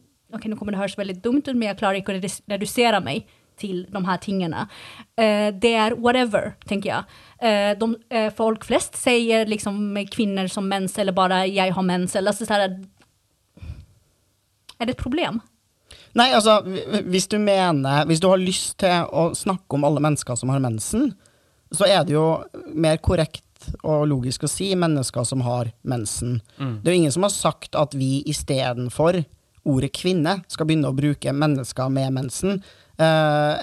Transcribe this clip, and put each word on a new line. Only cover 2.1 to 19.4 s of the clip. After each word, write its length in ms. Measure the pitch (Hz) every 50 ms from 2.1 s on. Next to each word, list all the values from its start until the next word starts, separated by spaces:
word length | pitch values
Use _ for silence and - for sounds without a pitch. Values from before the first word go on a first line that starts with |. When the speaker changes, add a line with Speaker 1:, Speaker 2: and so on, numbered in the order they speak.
| 196
Speaker 1:
å 60 | 185
redus-, 220 | 190 185 - - - -
redusere 540 | 202 196 208 208 - - 240 233 214 196 170
meg 240 | - 139 - - _ _ _ _ _ _ -
til 280 | - 208 185 180 185 -
de 120 | 196 202 185
her 140 | 190 185 175
tingene. 460 | - - 196 190 180 165 147 101 - 208 - - - - - - - _ _
Eh, 320 | - 226 214 208 208 208 208
det 200 | 202 190 220 233 233
er 220 | 220 214 214 -
whatever, 540 | 233 233 240 240 254 254 240 208 190 - - - - - -
tenker 220 | 208 196 202 190
jeg. 140 | 110 120 196 - - - - - - -
Eh, 300 | - 226 208 202 202 202 208
de, 120 | 196 226 226 226 226 - -
eh, 160 | 254 226 214 214
folk 380 | 208 - 226 220 220 - - -
flest 300 | 233 330 - - - -
sier 460 | - 269 247 240 233 226 226 220 220 214
liksom 460 | 214 208 - 208 196 208 208 202 202 202 202 202 -
kvinner 320 | - 226 202 196 196 190
som 220 | 185 - 214 196 196
mens, 300 | 196 196 190 185 - -
eller 140 | 202 190 185
bare 220 | 190 185 185 190 185 190 190
jeg 240 | 196 190 185 190 180
har 100 | 190 185
mens, 300 | 180 175 180 180 185 -
eller 200 | 208 190 202 202
altså, 100 | - 233
så 80 | 214 214
her, 240 | 202 196 190 185 190 190 - _ _ _ _ _ _ _ _ _ _ _ _ _ - - - - - - - _ _ _ _ _ _ _ _ _ _ _ _ _ _ _ - -
er 80 | - 240
det 120 | 226 -
et 40 | - -
problem? 380 | 254 254 330 320 170 185 226 - _ _ _ _ _ _ _ _ - - - - - -
Speaker 2:
Nei, 140 | 220 240 262 262
altså, 260 | 233 202 220 214 208 -
hvi-, 380 | 180 190 170 - - 214 202 - - 180
hvis 160 | 190 185 - 214
du 60 | 208
mener, 640 | 208 202 196 190 185 180 165 143 135 135 139 147 151 156
hvis 120 | 165 160
du 80 | 180 190
har 120 | 190 185
lyst 380 | 185 180 185 - - - - -
til 300 | - 185 180 175 170 -
å 220 | - 143 165 170 -
snakke 400 | -